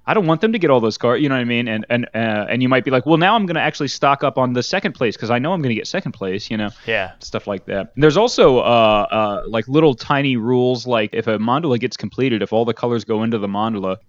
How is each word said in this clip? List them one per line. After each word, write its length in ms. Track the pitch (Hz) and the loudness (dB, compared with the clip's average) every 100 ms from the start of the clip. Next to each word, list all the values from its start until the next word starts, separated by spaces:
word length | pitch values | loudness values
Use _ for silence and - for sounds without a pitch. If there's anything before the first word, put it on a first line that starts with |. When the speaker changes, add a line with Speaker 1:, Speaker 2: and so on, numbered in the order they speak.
| - | -2
Speaker 1:
I 80 | |
don't 120 | 180 165 | 0 2
want 140 | 160 | 2
them 100 | 220 | 0
to 60 | 226 | 2
get 100 | 165 | 4
all 100 | 127 | 4
those 180 | 110 - | 2 0
cards," 260 | 120 120 | 0 2
you 60 | 143 | 2
know 60 | 131 | 0
what 60 | |
I 40 | 120 | 0
mean? 220 | 120 120 | 0 0
And, 180 | 107 104 | -4 -2
and, 160 | 120 120 | -2 -2
uh, 320 | 113 113 107 101 | -4 -2 -2 -2
and 120 | 127 | 0
you 80 | 127 | 2
might 140 | 131 | 2
be 80 | 123 | 2
like, 140 | 127 127 | 0 2
"Well, 120 | 160 | 4
now 180 | 180 226 | 4 2
I'm 100 | 196 | 0
gonna 140 | 165 | -2
actually 260 | 135 - 143 | -2 -2 -6
stock 360 | - 143 139 | 0 0 2
up 140 | 143 131 | 0 0
on 160 | 127 | 0
the 100 | 123 | 0
second 300 | 120 185 202 | -2 -4 -4
place 220 | - 120 - | -2 -4 -2
'cause 140 | 110 | -2
I 80 | 120 | -2
know 140 | 143 | 0
I'm 80 | 190 | -2
gonna 120 | 135 110 | -2 -4
get 120 | - | -4
second 240 | 190 160 | -6 -8
place," 400 | - 98 95 - | -8 -6 -6 -6
you 60 | 110 | -6
know? 120 | 104 - - | -6 -8 -4
Speaker 2:
Yeah. 260 | 110 92 - | -4 -4 -10
Speaker 1:
Stuff 280 | - 110 - | -12 -10 -6
like 180 | 98 - | -8 -6
that. 260 | 98 92 - | -6 -6 2
There's 220 | 151 147 | 2 4
also, 420 | 240 - 185 127 | 0 4 4 6
uh, 480 | - 120 110 107 101 | 4 4 4 4 2
uh, 320 | 110 107 101 - | 0 0 -2 -4
like, 200 | 113 110 | -4 0
little 260 | 143 160 123 | 2 2 0
tiny 400 | - 143 139 123 | -2 0 0 -2
rules, 480 | 110 127 123 127 123 | 0 0 2 -2 -2
like, 260 | 117 107 | 0 0
if 140 | - 113 | -2 -2
a 100 | 107 | -2
mandala 400 | 110 131 170 120 | 0 0 0 -2
gets 160 | 120 - | -2 -6
completed, 440 | 104 - 131 113 | -10 -4 -2 0
if 100 | 98 | 0
all 120 | 110 117 | 0 0
the 80 | |
colors 300 | 110 123 120 104 | -2 -2 -2 -2
go 180 | 107 | -2
into 140 | 113 113 | -2 -2
the 100 | 101 | -4
mandala 500 | 101 110 107 95 95 | -4 -4 -4 -4 -6